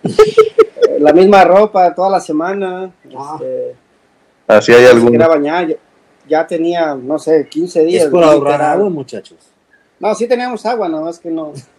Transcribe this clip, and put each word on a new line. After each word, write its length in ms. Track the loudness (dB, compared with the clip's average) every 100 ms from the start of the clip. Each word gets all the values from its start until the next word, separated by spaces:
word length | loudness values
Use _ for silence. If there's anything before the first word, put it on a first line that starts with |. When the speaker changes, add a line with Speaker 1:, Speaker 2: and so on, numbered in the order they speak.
Speaker 1:
Eh, 920 | -6 0 2 2 0 2 0 0 -2 0
la 140 | 2
misma 300 | 4 4 4
ropa 500 | 4 4 2 2 0 0
toda 140 | -4
la 100 | -4
semana, 720 | -4 -6 -6 -6 -8 -10 -14 _ _ -18
Speaker 2:
Ah. 220 | -16 -14
Speaker 1:
este, 360 | -10 -10 -10 -14 _ _ _ _ _ _ 0
Speaker 3:
Así 240 | 0 6
hay 80 | 6
Speaker 1:
no 40 | 8
se 60 | 6
Speaker 3:
algún 160 | 4
Speaker 1:
quería 160 | 2 2
bañar, 400 | 2 0 -4 -6
ya, 80 | -8 _ _ _ _ _
ya 200 | -4 -2
tenía, 480 | -4 -4 -2 -4 -6
no 220 | -8 -8
sé, 280 | -2 -2 -2
quince 340 | -8 -6 -2
días, 220 | 0 0 0
Speaker 2:
Es 40 |
por 100 | 2
Speaker 1:
literal. 160 | 4 2
Speaker 2:
ahorrar 240 | 2 -2
agua, 280 | -2 -2 -2
muchachos. 480 | -4 -10 -14 -18 _ _ _ _ _ _ _
Speaker 1:
No, 140 | -6 -4
sí 120 | -4
teníamos 380 | -4 -6 -8 -6
agua, 240 | -6 -6
nada 140 | -6 -10
más 140 | -12
que 100 | -10
no 240 | -10 -10 -16 -20